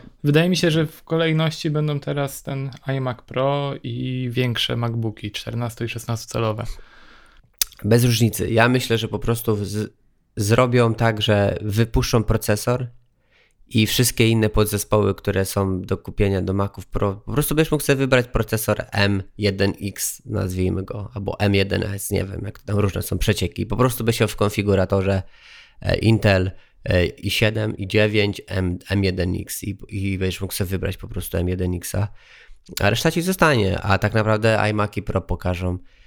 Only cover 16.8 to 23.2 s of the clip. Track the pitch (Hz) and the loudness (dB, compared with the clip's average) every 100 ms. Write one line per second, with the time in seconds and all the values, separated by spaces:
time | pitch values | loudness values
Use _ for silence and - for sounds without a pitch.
16.8 | - - 104 95 - 113 147 147 156 147 | -8 -2 -2 -4 -4 -2 0 0 0 0
17.8 | - 135 135 127 120 - 110 110 - 104 | 0 0 2 2 2 -2 -2 -2 0 -2
18.8 | - 104 101 98 - - 101 95 98 - | -2 0 2 0 -4 -2 0 2 0 0
19.8 | 101 - - - - 107 95 92 92 92 | -6 -6 -8 -8 -6 -4 -2 0 0 0
20.8 | 95 104 101 104 98 - 104 98 98 95 | -4 -8 -10 -8 -6 0 4 4 2 0
21.8 | 92 98 - 95 95 85 95 - - 101 | -2 -6 -4 -2 -2 -6 -10 -10 -2 0
22.8 | 101 92 - 92 | 2 0 -4 -2